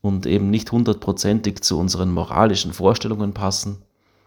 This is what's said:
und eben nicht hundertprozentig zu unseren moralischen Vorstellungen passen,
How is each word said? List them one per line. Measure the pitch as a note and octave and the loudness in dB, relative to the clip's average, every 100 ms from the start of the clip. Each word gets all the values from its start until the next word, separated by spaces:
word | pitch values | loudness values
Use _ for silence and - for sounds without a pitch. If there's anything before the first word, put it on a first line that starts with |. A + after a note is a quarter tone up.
und | G2+ G2 F#2 | -2 -2 0
eben | G2 G2 | 2 2
nicht | G#2+ - | 0 0
hundertprozentig | A#2 A2+ G#2 - F#2+ G#2 A2 G#2 F#2+ | 0 2 0 -2 -2 2 2 0 -2
zu | - D#2+ | -2 0
unseren | F2+ F#2 F#2 | 0 0 0
moralischen | F2 - - A2 F#2+ F2+ | 0 -2 2 2 2 -4
Vorstellungen | E2+ F#2+ A2+ A2 G#2+ G2+ | 2 2 2 -2 -4 -4
passen, | G2+ G2 G2 G#2 G2+ - _ _ _ | -2 -4 -2 -6 -10 -14 _ _ _